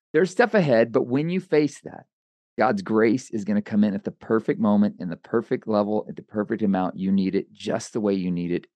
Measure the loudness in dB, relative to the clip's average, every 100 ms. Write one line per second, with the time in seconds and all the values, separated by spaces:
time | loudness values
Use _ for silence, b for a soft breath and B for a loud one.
0 | _ 0 0 2 2 4 4 4 4 2
1 | 0 -2 0 -4 0 2 2 -4 -18 -18
2 | -20 _ _ _ _ -2 0 0 0 2
3 | 4 2 -4 -8 -2 -2 0 2 2 0
4 | -8 -10 -2 -2 0 0 2 2 2 -2
5 | -10 -10 -4 -4 -2 -6 -2 0 0 -2
6 | -4 -12 -10 -6 -4 0 0 0 -2 -4
7 | 0 0 2 -2 -4 -10 -6 -6 -6 -4
8 | -2 0 -2 -4 -2 -4 -6